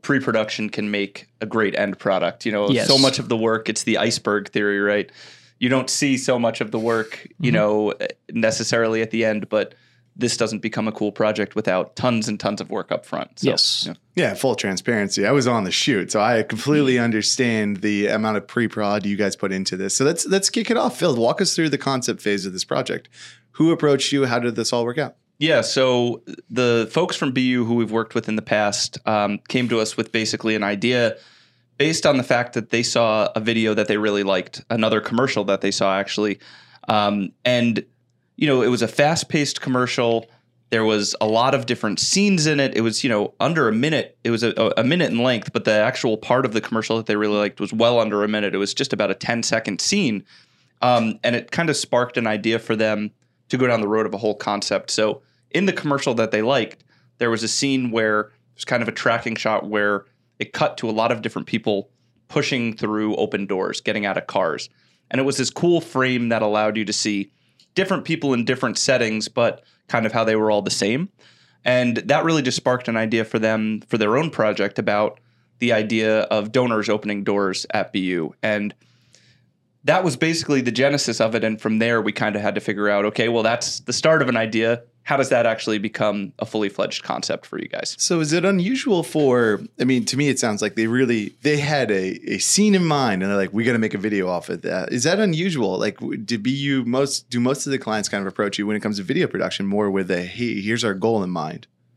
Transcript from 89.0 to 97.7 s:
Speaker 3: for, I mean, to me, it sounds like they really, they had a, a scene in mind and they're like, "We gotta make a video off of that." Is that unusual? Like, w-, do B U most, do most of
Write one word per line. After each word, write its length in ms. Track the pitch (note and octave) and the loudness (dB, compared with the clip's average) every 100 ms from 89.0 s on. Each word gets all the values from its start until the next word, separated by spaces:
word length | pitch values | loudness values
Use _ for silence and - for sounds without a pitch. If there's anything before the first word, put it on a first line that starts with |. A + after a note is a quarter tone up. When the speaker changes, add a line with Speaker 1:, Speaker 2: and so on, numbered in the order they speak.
Speaker 3:
for, 600 | D#3+ D#3 C#3 B2 A2+ G2+ A2 - | 0 2 4 4 4 0 -4 -4
I 40 | |
mean, 200 | B2+ B2+ | 0 2
to 120 | G#2+ B2+ | 0 0
me, 100 | D3 | 0
it 100 | A#2+ | 0
sounds 220 | A#2+ G#2 | -2 -2
like 140 | - | -2
they 120 | A2+ A2+ | -2 0
really, 480 | B2+ B2+ A2+ G#2 - | 2 2 0 -4 -2
they 160 | D3 D3 | 0 0
had 340 | C#3+ D3 A2+ | 0 0 0
a, 300 | G2 F#2 - - | 0 -2 -6 -6
a 40 | G2 | -4
scene 360 | - - G#3 | 0 2 4
in 100 | F#3+ | 4
mind 380 | E3 C#3+ B2 F#2+ | 4 2 2 0
and 80 | F#2+ | 0
they're 80 | G2+ | 0
like, 140 | F#2 | 0
"We 100 | G2+ | 0
gotta 140 | A#2 A#2 | 0 2
make 160 | A2 | 0
a 40 | G2+ | -2
video 300 | G#2 G2+ F#2 | -2 0 0
off 220 | F2 E2+ | -2 -4
of 100 | F2 | -6
that." 300 | E2+ F2+ - | -4 -4 -2
Is 120 | B2 | 0
that 140 | C#3 G3 | 2 2
unusual? 600 | G#3+ D#3+ F#3+ D3+ G2 F#2 | 2 0 -2 0 -2 0
Like, 180 | G#2+ - | -2 -4
w-, 180 | - - | -8 -8
do 200 | G2+ A2+ | -4 -4
B 120 | A#2 | -2
U 340 | C#3 C#3 C3+ | -2 -2 -2
most, 440 | A#2 B2+ C#3 - - | 0 0 0 -4 -4
do 100 | B2 | 0
most 240 | B2 C#3+ | 0 0
of 60 | C#3+ | -2